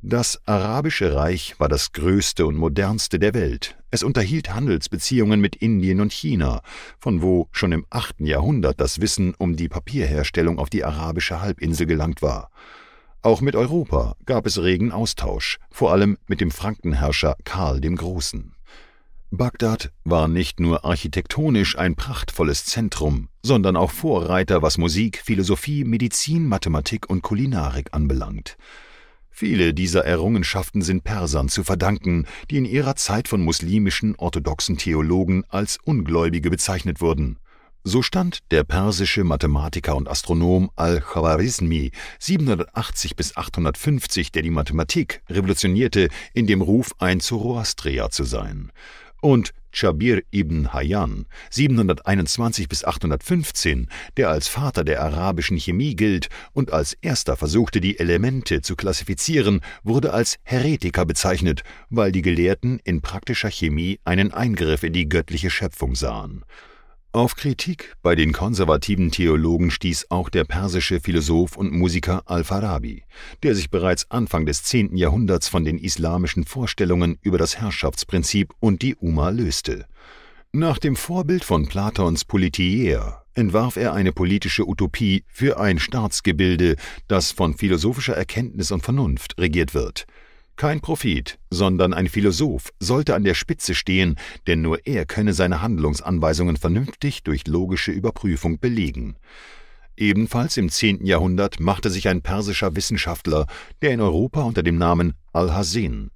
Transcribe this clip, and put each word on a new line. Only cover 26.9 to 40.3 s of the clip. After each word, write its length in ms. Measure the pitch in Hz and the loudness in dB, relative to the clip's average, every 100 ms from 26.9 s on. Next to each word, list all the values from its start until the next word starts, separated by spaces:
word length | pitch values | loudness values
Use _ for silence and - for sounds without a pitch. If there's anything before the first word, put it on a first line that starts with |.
| 107 - | -6 -2
und 140 | 92 | -4
Kulinarik 680 | - 104 135 117 71 65 69 | -2 -2 0 0 -2 -4 -4
anbelangt. 680 | 73 73 65 57 52 - - - - - - - - - - | -2 0 0 -2 -8 -12 -18 -20 -20 -20 -20 -20 -20 -20 -6
Viele 380 | 220 107 85 | 0 4 4
dieser 300 | 76 90 87 | 2 2 2
Errungenschaften 760 | 76 85 87 113 90 98 90 104 | 2 2 2 0 0 -2 -2 -2
sind 220 | 85 95 | 0 0
Persern 460 | - 107 87 71 69 | 0 -2 0 0 0
zu 160 | - | -2
verdanken, 600 | 92 95 90 104 92 85 73 - - | 0 0 2 0 0 0 -2 -8 -4
die 40 | 147 | -2
in 80 | |
ihrer 300 | 123 123 135 | 0 0 0
Zeit 320 | 135 - 104 131 | -2 -2 -2 0
von 160 | 110 | 0
muslimischen 720 | 82 85 82 104 101 - 107 | 0 0 0 2 2 0 -2
orthodoxen 640 | - 87 85 71 73 - - | -2 -4 -2 -4 -4 -2 -2
Theologen 640 | - 78 78 90 90 92 - | 0 0 2 2 2 0 0
als 280 | 95 104 - | -4 -4 -4
Ungläubige 680 | - 147 76 82 82 85 80 | -2 -2 2 2 2 2 0
bezeichnet 500 | 80 - 92 92 80 | -2 -2 -2 -4 0
wurden. 400 | 82 76 69 57 - - _ - | 0 2 -2 -4 -14 -20 _ -12
So 180 | - 104 | 0 0
stand 380 | 123 - 175 - - | 2 0 -2 -4 0
der 100 | 80 | 0
persische 640 | 73 90 101 90 95 - | 2 0 0 0 0 2
Mathematiker 720 | 90 73 76 71 76 82 - 71 | 2 2 2 0 0 -4 -2 -2
und 120 | 69 | -2
Astronom 640 | - - | -6 -2